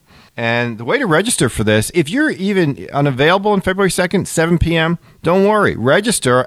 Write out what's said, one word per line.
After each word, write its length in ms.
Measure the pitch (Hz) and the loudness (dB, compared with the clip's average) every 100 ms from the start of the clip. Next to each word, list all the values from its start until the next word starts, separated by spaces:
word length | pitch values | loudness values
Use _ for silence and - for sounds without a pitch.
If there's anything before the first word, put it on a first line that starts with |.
| _ - - - | _ -20 -18 -6
And 420 | 117 120 120 110 | -2 0 -2 -6
the 60 | |
way 140 | 117 226 | -4 -2
to 80 | 208 | 2
register 420 | 156 214 - 131 | 0 0 0 -2
for 160 | - | 0
this, 260 | 107 107 - | 2 2 2
if 160 | 175 143 | -2 -2
you're 200 | 233 302 | 0 -2
even 600 | 160 190 196 160 131 90 | -2 -2 0 0 -2 -6
unavailable 600 | 139 143 123 151 190 208 | -2 -2 2 2 2 2
on 100 | 202 | 0
February 280 | 185 190 190 | -2 0 0
second, 380 | - 180 196 - | 0 -2 -2 -2
seven 300 | - 165 175 | -2 0 2
P 180 | 165 165 | 0 0
M, 240 | 160 175 - _ | 0 -4 -8 _
don't 240 | - 185 196 | 0 2 2
worry. 300 | 214 165 82 | 2 0 0
Register, 680 | 117 165 220 190 127 123 | 2 2 2 -2 2 0